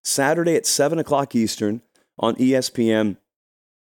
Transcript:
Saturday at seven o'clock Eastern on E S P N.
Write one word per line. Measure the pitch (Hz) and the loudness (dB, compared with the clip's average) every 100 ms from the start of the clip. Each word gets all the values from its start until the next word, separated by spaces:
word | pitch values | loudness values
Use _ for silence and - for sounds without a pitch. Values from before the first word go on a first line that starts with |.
Saturday | - - 135 165 170 | -6 0 0 2 2
at | 160 - | 0 0
seven | - 147 165 | 0 0 0
o'clock | 147 143 139 | 0 -2 0
Eastern | 120 110 - 104 113 _ _ _ - | 0 -2 -2 -4 -4 _ _ _ -4
on | 113 - | -2 0
E | 127 | 0
S | 131 123 | 0 -2
P | - 113 | -2 0
N. | 110 107 90 _ _ _ _ _ _ _ | 2 0 -4 _ _ _ _ _ _ _